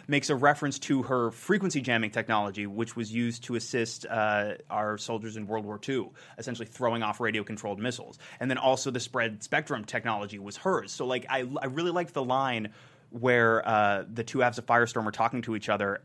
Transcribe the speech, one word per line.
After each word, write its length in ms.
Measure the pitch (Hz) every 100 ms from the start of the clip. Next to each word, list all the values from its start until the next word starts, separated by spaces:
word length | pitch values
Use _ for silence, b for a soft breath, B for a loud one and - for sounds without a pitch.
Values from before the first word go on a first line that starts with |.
| -
makes 220 | 143 -
a 60 | 139
reference 420 | 143 147 147 135
to 240 | - 135
her 280 | 120 127 117
frequency 500 | 107 - 202 190 147
jamming 280 | 127 117 110
technology, 540 | 117 107 110 104 101 101
which 280 | 101 113 117
was 160 | 110
used 300 | 113 120 117 -
to 100 | 120
assist, 500 | 113 123 113 - -
uh, 480 | 117 107 104 104 - -
our 280 | 107 107 107
soldiers 400 | - 113 110 110
in 80 | 101
World 180 | 110 104
War 120 | 104
Two, 340 | - 131 98 B B -
essentially 280 | 120 120 113
throwing 360 | - 123 117
off 160 | 107 104
radio-controlled 600 | 117 110 101 107 104 98
missiles. 380 | 120 120 120 - B B
And 100 | 127
then 80 | 131
also 320 | 131 131 139
the 80 | 123
spread 440 | - 123 117 104
spectrum 420 | - 147 151 127 107
technology 520 | 120 117 107 101 104
was 180 | 101 -
hers. 340 | 190 165 101
So, 140 | - 127
like, 200 | 127 -
I, 180 | 135 127 143
I 60 | 135
really 240 | 135 175
liked 220 | 175 175
the 100 | 147
line 500 | 127 131 135 117 107 B B B B
where, 580 | 120 127 123 117 113 -
uh, 380 | 110 104 98 92
the 120 | 113
two 160 | 117 131
halves 180 | 123 117
of 80 | -
Firestorm 400 | 120 117 120 107
are 60 |
talking 300 | - 117 127
to 140 | 117 110
each 100 | 110
other, 340 | 104 101 101